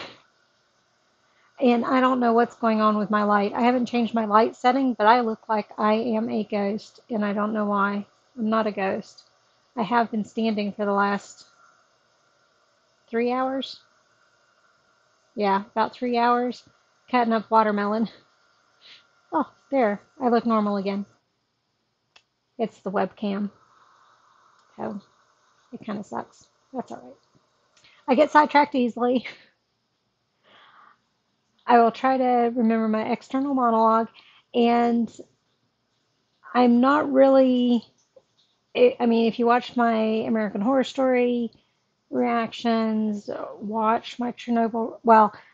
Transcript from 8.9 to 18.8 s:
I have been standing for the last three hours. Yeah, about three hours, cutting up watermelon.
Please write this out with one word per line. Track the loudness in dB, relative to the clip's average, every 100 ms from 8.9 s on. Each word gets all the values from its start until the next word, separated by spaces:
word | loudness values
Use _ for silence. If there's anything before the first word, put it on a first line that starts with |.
| -4 -10 -20 _ _ _ _ _ -8
I |
have | -2 0 0
been | -4
standing | -6 -4 -2 -2 -6
for | -4
the | -2
last | 0 0 -2 -8 -20 -20 _ _ _ _ _ _ _ _ _ _ _ _ _ _ _ -8
three | -4 -2
hours. | -2 -4 -4 -8 -14 _ _ _ _ _ _ _ _ _ _ _ _ _ _ _
Yeah, | -4 -2 -2 -4
about | -4 -4
three | -4 -4 0
hours, | 0 0 -2 -8 _ _ _ _ -4
cutting | 0 0
up | -2 2
watermelon. | 2 2 0 -2 -2 -4 -8 _ _ _ _ _ _